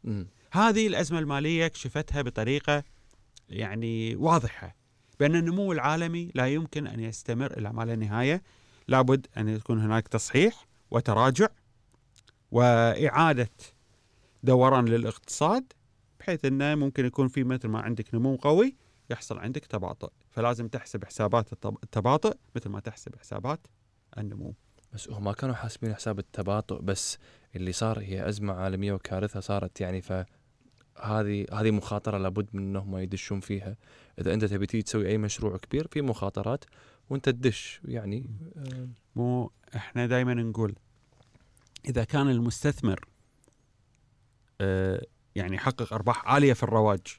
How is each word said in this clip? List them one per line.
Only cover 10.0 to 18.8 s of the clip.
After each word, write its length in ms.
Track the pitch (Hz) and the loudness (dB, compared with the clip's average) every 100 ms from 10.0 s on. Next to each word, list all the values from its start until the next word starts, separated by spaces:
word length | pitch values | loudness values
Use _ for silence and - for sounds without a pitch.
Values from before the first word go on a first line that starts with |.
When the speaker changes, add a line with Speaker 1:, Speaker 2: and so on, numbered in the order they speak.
| - | 0
Speaker 2:
تصحيح 600 | 113 - 127 202 - - _ _ | -4 0 4 4 2 -20 _ _
وتراجع 560 | 117 120 107 127 131 214 - _ _ _ _ _ - _ _ _ | 0 2 4 4 6 2 0 _ _ _ _ _ -20 _ _ _
وإعادة 960 | 117 123 117 117 - 147 120 165 131 117 - - _ _ _ _ _ _ _ | 4 6 6 4 4 2 4 4 4 0 -6 -20 _ _ _ _ _ _ _
دوران 420 | 123 127 131 131 117 | 4 8 8 6 4
للاقتصاد، 880 | 117 113 - - - 151 240 262 _ _ _ _ _ | 2 0 -6 -12 0 2 2 -2 _ _ _ _ _
بحيث 260 | - 170 139 | -4 -2 0
أنه 300 | 135 143 147 | 0 0 2
ممكن 300 | 139 131 123 | 0 2 0
يكون 220 | - 131 | 2 0
في 160 | 135 | 2
مثل 240 | 127 127 110 | 0 0 -2
ما 120 | 110 | -4
عندك 360 | 107 110 110 117 | -2 -4 -2 0
نمو 200 | 131 131 | 2 2
قوي 400 | 147 165 254 - | 4 6 4 2